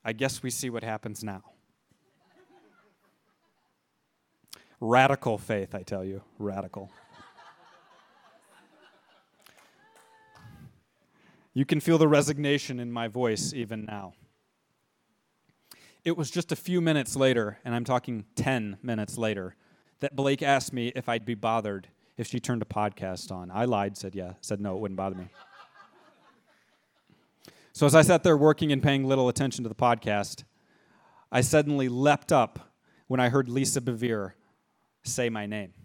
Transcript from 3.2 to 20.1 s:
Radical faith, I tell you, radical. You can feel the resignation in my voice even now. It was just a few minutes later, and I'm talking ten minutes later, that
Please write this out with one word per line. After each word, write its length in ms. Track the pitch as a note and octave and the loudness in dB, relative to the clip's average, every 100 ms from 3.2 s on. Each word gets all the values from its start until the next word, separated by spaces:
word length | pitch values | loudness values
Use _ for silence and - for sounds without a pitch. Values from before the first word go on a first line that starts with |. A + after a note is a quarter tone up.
| _ _ _ _ _ _ _ _ _ _ _ _ _ - _ _ | _ _ _ _ _ _ _ _ _ _ _ _ _ -20 _ _
Radical 560 | A2+ B2 C3+ C#3 A#2+ G#2+ | 4 6 6 4 -2 -4
faith, 360 | - G#2+ F#2+ | -2 -4 -4
I 100 | G2 | -10
tell 200 | F2+ G2 | -8 -6
you, 200 | F#2 G2 - - | -6 -10 -14 -8
radical. 540 | G#2 G2 F#2+ G2+ G2 - _ - - - - _ - - _ _ _ _ _ _ _ - _ _ _ _ _ _ _ _ - _ _ _ A5 - _ A5 A5 - - - - _ _ _ _ _ _ _ _ | -6 -6 -10 -14 -16 -20 _ -20 -20 -20 -20 _ -20 -20 _ _ _ _ _ _ _ -20 _ _ _ _ _ _ _ _ -20 _ _ _ _ -20 _ _ _ -20 -20 -20 -20 _ _ _ _ _ _ _ _
You 120 | C3 C#3 | -2 0
can 160 | D#3 | 0
feel 160 | E3 E3 | 4 6
the 100 | D#3 | 6
resignation 720 | D3 C#3 C#3+ C#3+ C#3+ - B2 | 6 2 -2 0 0 -2 -8
in 140 | A#2+ | -8
my 160 | A#2 A#2 | -6 -6
voice 440 | A2+ A#2+ G#2 - | -2 0 0 -4
even 300 | D3 A2 A2 | -6 -8 -8
now. 300 | G#2+ G#2 F#2+ - _ _ _ _ _ _ _ _ _ _ _ _ _ _ _ - - _ | -10 -12 -14 -20 _ _ _ _ _ _ _ _ _ _ _ _ _ _ _ -20 -20 _
It 140 | E3 E3+ | -4 -2
was 140 | D3 | -2
just 200 | F3 E3 | -4 -4
a 40 | D#3+ | -6
few 260 | - F3+ | 0 0
minutes 340 | E3 D3+ A#2+ C3 | 2 2 0 2
later, 440 | C3+ A#2+ G#2 G#2 | 2 2 -2 -6
and 120 | B2+ A#2+ | -6 -4
I'm 80 | |
talking 420 | A#2+ B2 - A2+ G2+ - | 0 -2 -2 -10 -8 -4
ten 440 | C3+ C3 G#2 G2 | -2 -2 -4 -10
minutes 360 | B2 A2 G#2 - | -6 -4 -4 -4
later, 380 | A2 G2+ F#2 _ _ _ _ _ | -2 -2 -8 _ _ _ _ _
that 160 | C#3 | -6